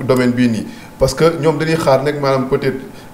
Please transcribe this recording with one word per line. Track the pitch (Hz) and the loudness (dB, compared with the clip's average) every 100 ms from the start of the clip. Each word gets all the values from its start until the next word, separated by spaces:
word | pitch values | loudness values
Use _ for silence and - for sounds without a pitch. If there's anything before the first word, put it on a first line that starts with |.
| 127 | 0
domaine | 127 123 | 2 2
bii | 123 123 | 2 2
nii. | 110 90 - - - | 0 -6 -12 -16 -2
Parce | 131 - | 0 2
que | 160 165 | 2 2
ñoom | 151 147 | 0 0
dañuy | 160 160 | 0 0
xaar | 143 139 | 2 2
nekk | 147 147 | 2 -2
maanaam | 139 135 123 | 0 0 0
peut-être | 135 135 127 - - - | -2 -2 -6 -8 -18 -18